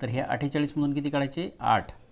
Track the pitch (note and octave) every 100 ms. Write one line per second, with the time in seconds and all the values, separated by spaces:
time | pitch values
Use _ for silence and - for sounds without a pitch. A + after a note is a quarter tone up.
0 | B2 B2+ - B2 C#3+ D3+ C#3+ D3+ C#3+ C#3+
1 | C#3+ C#3+ C#3 E3 F#3+ - A#2 A2 - -
2 | -